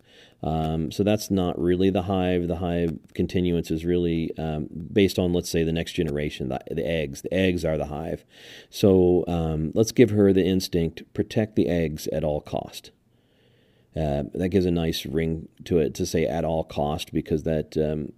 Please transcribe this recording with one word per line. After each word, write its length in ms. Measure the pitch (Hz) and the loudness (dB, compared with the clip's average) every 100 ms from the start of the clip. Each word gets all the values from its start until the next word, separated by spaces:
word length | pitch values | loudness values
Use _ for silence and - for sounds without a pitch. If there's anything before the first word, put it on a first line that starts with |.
| _ - - _ | _ -20 -20 _
Um, 500 | - 80 80 80 76 | -4 -2 -2 -2 -4
so 100 | - | 0
that's 280 | 101 107 - | 2 2 0
not 280 | 98 90 - | 0 0 0
really 320 | 87 90 95 | 0 2 2
the 120 | 95 | 2
hive. 440 | 90 95 90 90 87 | 0 0 2 0 -2
The 100 | 85 | -2
hive 420 | 87 87 85 76 - | -2 0 -2 -4 -10
continuance 560 | - 87 95 90 85 82 | -4 -2 0 0 0 -2
is 140 | 82 | -4
really, 520 | 85 90 87 82 80 - | 0 0 2 0 -2 -4
um, 300 | 80 78 - - - | -6 -4 -6 -10 -2
based 260 | 104 95 - | 2 4 4
on, 140 | 90 | 2
let's 180 | 87 - | 0 0
say, 140 | 85 | 0
the 80 | 82 | 0
next 220 | 82 82 | 0 -2
generation, 540 | - 80 71 76 - 65 | -2 -2 -2 -4 -6 -6
the, 120 | 64 - | -6 -6
the 160 | 80 - | -6 -2
eggs. 360 | 82 71 69 | -2 -4 -8
The 120 | - | -4
eggs 300 | 92 95 87 | 0 2 0
are 140 | 80 78 | -2 -2
the 80 | 71 | -4
hive. 380 | 73 82 82 - - - - - | -6 -6 -8 -10 -20 -20 -20 -16
So, 540 | - 104 95 90 90 - | 2 6 6 6 4 2
um, 460 | 85 82 78 78 | 0 0 0 -2
let's 180 | 101 113 | 0 2
give 180 | - 113 | 6 6
her 220 | 104 101 | 8 6
the 120 | 95 | 6
instinct, 580 | 87 95 - 87 82 - - | 4 0 0 -2 -2 -6 -10
protect 420 | - 101 117 110 110 | -6 -2 -2 0 0
the 120 | 80 | 2
eggs 380 | 87 80 78 - | 2 0 -4 -4
at 140 | 78 | -2
all 180 | 76 73 | -2 -2
cost. 520 | - - - - - _ _ _ _ _ _ _ _ _ _ 78 | -4 -8 -8 -14 -20 _ _ _ _ _ _ _ _ _ _ -4
Uh, 280 | 76 71 71 | -2 -2 -4
that 160 | - 92 | -2 2
gives 160 | 95 90 | 2 2
a 40 | |
nice 360 | 85 82 80 78 | 2 0 -2 -4
ring 420 | 76 82 80 - _ | -2 -2 -4 -8 _
to 140 | - 87 | 0 2
it 160 | 73 | 2
to 100 | - | -2
say 220 | 90 82 80 | -2 0 0
"at 180 | 82 | -2
all 200 | 80 82 | -2 -4
cost," 500 | - - 73 78 - | -4 -4 -2 -4 -4
because 300 | 80 - 80 | -6 -2 -2
that, 340 | 82 78 76 78 | 0 -2 -2 -2
um, 340 | 76 78 73 | -2 -2 -6